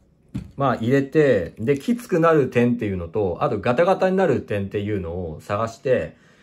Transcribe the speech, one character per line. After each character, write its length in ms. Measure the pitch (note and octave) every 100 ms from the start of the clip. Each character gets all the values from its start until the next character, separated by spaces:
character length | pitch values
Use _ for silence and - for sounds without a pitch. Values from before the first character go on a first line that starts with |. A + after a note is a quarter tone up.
| _ _ _ - - -
ま 140 | C#3
あ、 60 | A2
入 160 | A2+
れ 100 | C#3
て、 520 | C#3 D#3+ C#3+ G#2+ E2 -
で、 180 | A2+ C#3+
き 180 | - A#3+
つ 100 | -
く 140 | E3+
な 100 | E3
る 180 | D#3+ B2+
点 260 | A#2+ A#2+
っ 20 | A#2+
て 100 | G#2+
い 60 |
う 40 | F#2
の 120 | E2
と、 300 | A2 G2 E2+
あ 100 | D3
と 100 | G#2
ガ 140 | A#2+
タ 100 | B2
ガ 120 | F3 F#3+
タ 120 | F#3
に 80 | F#3+
な 100 | F#3
る 140 | A#2
点 240 | - G#2 G2
っ 20 |
て 120 | G#2
い 100 | G2+
う 60 | G#2
の 320 | E2+ F2 F2
を 80 | D#2
探 260 | - G#2 A2+
し 120 | -
て、 380 | E3+ C3+ D#2+ - _ _